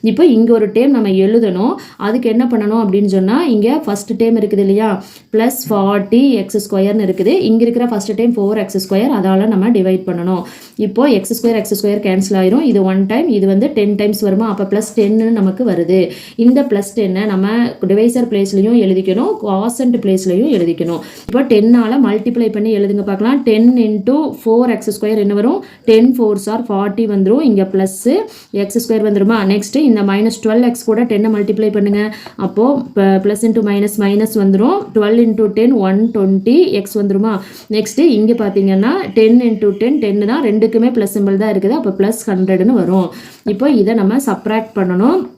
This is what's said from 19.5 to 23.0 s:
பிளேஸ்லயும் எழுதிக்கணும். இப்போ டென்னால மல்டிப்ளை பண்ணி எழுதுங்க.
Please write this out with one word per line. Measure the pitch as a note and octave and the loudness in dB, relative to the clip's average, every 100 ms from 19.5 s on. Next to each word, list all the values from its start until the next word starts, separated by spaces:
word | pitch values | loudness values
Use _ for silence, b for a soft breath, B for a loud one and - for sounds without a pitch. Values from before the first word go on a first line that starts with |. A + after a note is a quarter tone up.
| F#3+ A3+ A#3+ B3+ A#3+ G3+ | -2 -2 -2 -2 0 0
பிளேஸ்லயும் | F#3+ F#3 F3+ C#4+ G#3 | 0 0 0 0 0
எழுதிக்கணும். | E3+ D#3+ E3+ E3 B B B | 0 -2 -4 -6 B B B
இப்போ | A#3+ C4+ | -2 2
டென்னால | G#3+ A3 A#3+ A3 C4+ A3+ | 2 4 4 2 0 2
மல்டிப்ளை | G#3 G#3+ A#3 A3 G#3 | 0 -2 -2 -2 -2
பண்ணி | A3 G#3 | -2 0
எழுதுங்க. | G3 G3+ | 0 -2